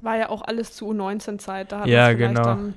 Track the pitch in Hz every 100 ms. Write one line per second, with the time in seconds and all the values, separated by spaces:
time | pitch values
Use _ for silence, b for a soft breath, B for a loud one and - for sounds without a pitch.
0 | 226 226 226 214 - 226 220 - 214 214
1 | 190 208 220 208 - 190 190 202 143 120
2 | 120 117 117 117 117 107 104